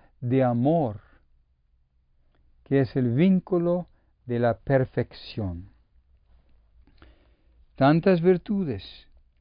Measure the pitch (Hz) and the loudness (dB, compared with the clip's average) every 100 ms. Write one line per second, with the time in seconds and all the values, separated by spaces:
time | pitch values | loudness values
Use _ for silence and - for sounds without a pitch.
0 | _ _ 120 131 123 120 139 165 123 101 | _ _ -2 0 2 2 2 2 -2 -6
1 | - _ _ _ _ _ _ _ _ _ | -16 _ _ _ _ _ _ _ _ _
2 | _ _ _ _ _ _ - 139 127 135 | _ _ _ _ _ _ -2 0 0 0
3 | 123 123 190 185 - 175 175 175 - _ | 0 2 2 2 0 -2 0 -4 -6 _
4 | _ _ - 120 120 113 - 135 127 135 | _ _ -6 -2 0 -2 0 0 0 -4
5 | 113 - - - 95 87 98 _ _ _ | -6 -10 -14 -8 -8 -8 -14 _ _ _
6 | _ _ _ _ _ _ _ _ _ _ | _ _ _ _ _ _ _ _ _ _
7 | - _ _ _ _ _ _ - 135 160 | -20 _ _ _ _ _ _ 0 2 2
8 | 190 175 175 180 - 202 160 98 - - | 2 2 2 2 -2 -4 -4 -8 -12 -20
9 | - - _ _ | -20 -20 _ _